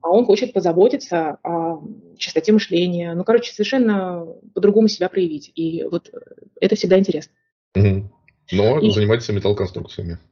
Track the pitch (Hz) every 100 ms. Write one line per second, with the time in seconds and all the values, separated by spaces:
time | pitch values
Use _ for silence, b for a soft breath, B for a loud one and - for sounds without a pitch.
0 | 165 190 240 208 247 196 175 165 214 285
1 | - 175 160 143 - 170 165 160 - -
2 | - _ - - - 214 - 170 180 175
3 | 170 170 190 233 233 - 208 269 233 202
4 | 185 175 165 - - - 202 202 220 -
5 | 180 - 180 151 - - 165 165 165 175
6 | _ - - - - - 196 214 190 185
7 | 196 156 - _ _ _ _ 98 101 95
8 | 101 _ _ _ _ 92 104 - 220 107
9 | 104 113 - 101 98 101 95 - - -
10 | 90 82 _